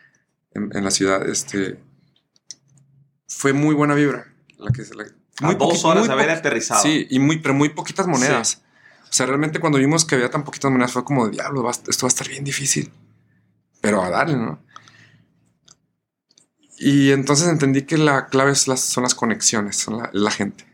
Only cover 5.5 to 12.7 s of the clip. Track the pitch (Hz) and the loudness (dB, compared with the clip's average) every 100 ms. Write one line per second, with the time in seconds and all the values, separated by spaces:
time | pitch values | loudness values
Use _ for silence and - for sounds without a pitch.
5.5 | 190 156 175 165 185 233 135 151 160 147 | 2 2 2 2 2 2 2 0 0 -2
6.5 | 120 - 117 147 151 - 131 143 160 147 | -2 0 2 2 0 0 2 2 2 0
7.5 | 139 151 151 - - 180 135 135 127 110 | 2 0 -2 -6 -4 0 2 2 2 0
8.5 | - _ _ - _ - - 127 139 156 | -6 _ _ -20 _ -6 -2 0 0 -2
9.5 | 160 160 139 135 160 160 131 120 151 143 | -2 0 2 4 2 2 0 0 -2 -6
10.5 | - 139 131 123 123 123 139 110 104 135 | -4 0 2 0 -2 -2 0 0 -2 -6
11.5 | 139 117 117 - - 127 - 139 - 143 | -4 -4 -6 -6 -4 -2 -2 -4 -8 -8
12.5 | 135 139 | -6 -4